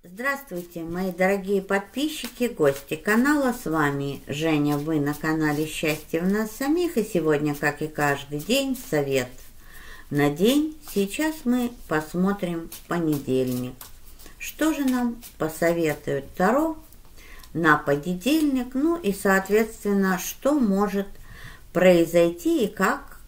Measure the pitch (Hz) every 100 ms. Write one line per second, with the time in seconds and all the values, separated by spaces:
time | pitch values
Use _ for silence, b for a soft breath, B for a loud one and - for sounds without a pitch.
0 | 180 190 262 277 - 175 175 170 165 175
1 | 190 180 185 202 190 202 196 196 196 254
2 | 302 311 233 - 240 - 147 139 - 156
3 | - 220 269 294 262 233 165 156 147 139
4 | 139 143 - 147 160 151 147 147 151 156
5 | 143 147 160 156 151 147 156 - 160 151
6 | - 165 180 208 220 - 277 330 349 240
7 | 202 175 156 147 151 143 151 143 156 -
8 | 147 139 - 147 156 262 269 254 - 151
9 | 139 135 123 - - - B B B B
10 | B 147 143 147 208 285 311 - - 202
11 | 196 - 311 311 240 247 240 - - 156
12 | 156 175 185 196 180 170 165 - - 175
13 | 160 147 131 131 127 123 127 131 - -
14 | - B B B - - 311 285 269 254
15 | 240 233 - - 156 156 165 170 160 147
16 | - 139 - - 185 262 320 311 - -
17 | - B B B B 151 165 147 - 143
18 | 170 180 247 311 302 262 247 262 311 339
19 | 202 190 202 190 185 208 226 - 208 202
20 | 190 180 - - 269 302 226 190 202 196
21 | 196 - B B B B - 170 180 175
22 | 165 170 170 170 320 330 202 - 190 285
23 | - -